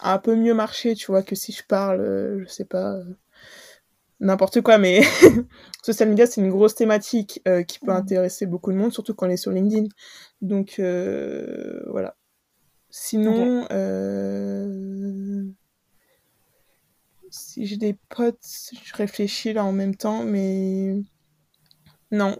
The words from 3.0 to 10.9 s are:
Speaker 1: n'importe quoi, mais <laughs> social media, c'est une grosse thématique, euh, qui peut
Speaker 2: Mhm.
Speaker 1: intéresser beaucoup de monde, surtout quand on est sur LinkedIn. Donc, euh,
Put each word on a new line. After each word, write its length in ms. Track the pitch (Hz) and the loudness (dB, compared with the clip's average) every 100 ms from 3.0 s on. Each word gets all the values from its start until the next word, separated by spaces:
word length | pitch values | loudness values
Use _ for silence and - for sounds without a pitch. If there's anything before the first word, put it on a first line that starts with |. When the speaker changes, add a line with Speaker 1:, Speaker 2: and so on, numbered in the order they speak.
| 175 185 _ _ - - - - _ _ _ - | -10 -16 _ _ -20 -20 -20 -20 _ _ _ -2
Speaker 1:
n'importe 400 | 196 190 190 240 | 0 2 2 4
quoi, 180 | 240 220 | 8 8
mais 220 | 185 185 | 8 6
<laughs> 500 | 277 - - 226 247 - - - | 4 8 8 8 0 -10 -20 -10
social 260 | - 214 220 | -4 2 4
media, 180 | 208 240 | 6 4
c'est 140 | 240 | 4
une 100 | 190 | 2
grosse 260 | 190 214 - | 4 4 4
thématique, 680 | 220 214 - 233 202 - 190 | 2 2 0 -4 -4 -4 0
euh, 160 | 180 | 2
qui 160 | 170 - | 0 -6
peut 100 | 240 | -2
Speaker 2:
Mhm. 80 | 185 | -2
Speaker 1:
intéresser 480 | 190 185 185 - 190 | 0 0 0 -2 -6
beaucoup 260 | 175 - | -4 -2
de 40 | 190 | 0
monde, 140 | 226 | 0
surtout 220 | 233 202 | -2 -6
quand 120 | 214 185 | -4 -2
on 40 | |
est 60 | 185 | -2
sur 140 | 196 | -2
LinkedIn. 380 | 185 202 214 214 - - - - _ | 0 2 0 -2 -6 -20 -20 -20 _
Donc, 340 | 185 202 196 - | -4 -2 -2 -4
euh, 1040 | 185 | -2